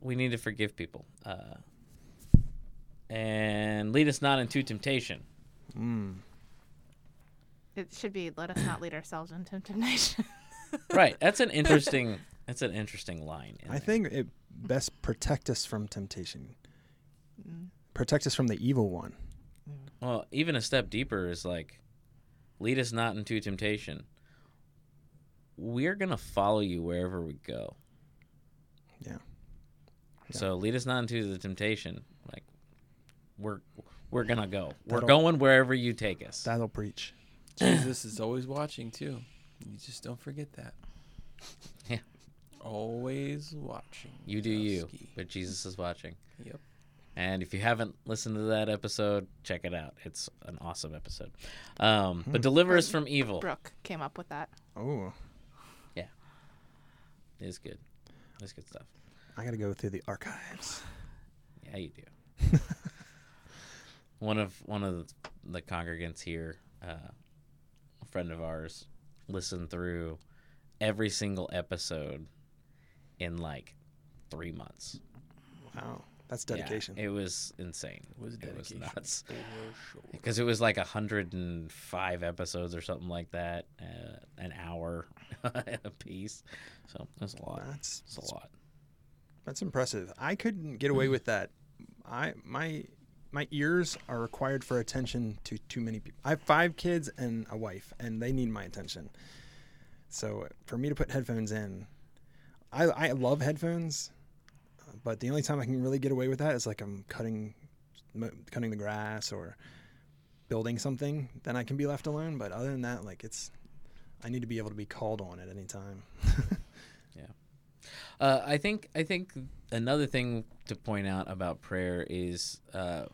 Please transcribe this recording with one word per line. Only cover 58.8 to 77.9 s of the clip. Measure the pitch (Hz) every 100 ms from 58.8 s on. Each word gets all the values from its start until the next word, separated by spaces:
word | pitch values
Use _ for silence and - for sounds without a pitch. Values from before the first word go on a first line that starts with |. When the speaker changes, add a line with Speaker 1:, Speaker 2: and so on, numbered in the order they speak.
| - - - - - -
Speaker 2:
I |
gotta | 120 113
go | 101
through | 95 104
the | 95 -
archives. | 98 - - - - - - - - - - - - - -
Speaker 1:
Yeah, | - 98
you | 82
do. | - - - - - - 160
Speaker 2:
<laughs> | - - - - - - - - - - - - - - - -
Speaker 1:
One | 107 107
of, | 98 - -
one | 104
of | 98 87 82 - - -
the | - 87
congregants | - 85 85 82 85 80
here, | - 82 80 78 - -
uh, | 90 80 - - - - - - - - - -
a | -
friend | 92 87
of | 82
ours, | 82 80 80 - - - - - -
listened | 95 - 90 85
through | 87 90 85 82 80 - - - - - -
every | 107 104 107
single | - 104 95 87
episode | 90 85 87 - 80 71 69 78 - - - - - - - - -
in, | 87 85
like, | 80 67 - - - - - - -
three | 78 85
months. | 82 - - - - - - - - - - 120
Speaker 2:
Wow. | 117 117 123 - - -
That's | 123 -
Speaker 1:
Yeah, | 113
Speaker 2:
dedication. | - 107 - 95
Speaker 1:
it | 104
was | 101 92 - - -
insane. | 90 80 -